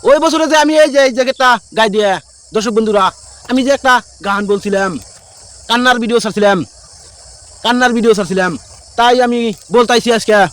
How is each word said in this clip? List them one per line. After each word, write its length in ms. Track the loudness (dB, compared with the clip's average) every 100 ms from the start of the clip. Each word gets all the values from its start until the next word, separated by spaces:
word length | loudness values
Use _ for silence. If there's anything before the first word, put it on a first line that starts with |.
| 4
ওই 80 | 2
বছরে 220 | 2 0 0
যে 60 | 2
আমি 100 | 2 2
এই 60 | 2
যে 40 | 2 0
এই 40 | 0
জ্যাকেটটা 320 | -4 0 0 0 -2 -2
গায়ে 140 | 0
দিয়ে, 180 | 0 -2 -2 -8 -20 -8
দর্শক 180 | -6 -2 -2
বন্ধুরা, 260 | 0 0 0 -4 -20 -20 -4
আমি 120 | -2 0
যে 40 | 0
একটা 160 | 2 0 -2 -12 -6
গান 140 | -4 -2
বলছিলাম, 400 | -4 -2 -2 -4 -6 -16 -20 _ -20 -20 -20 -4
কান্নার 280 | 0 0 0
ভিডিও 160 | -2 -2
ছাড়ছিলাম, 340 | -2 0 0 0 -4 -14 -20 -20 -20 -20 -20 -20 -20 -8
কান্নার 300 | -4 0 0 2
ভিডিও 160 | 2 0
ছাড়ছিলাম, 340 | -2 -4 -4 -6 -14 -20 -12 0
তাই 180 | 2 2 0
আমি 120 | -2 -4 -6 -2
বলতাইছি 340 | 0 2 0 0 -2
আজকে 200 | 2 2 2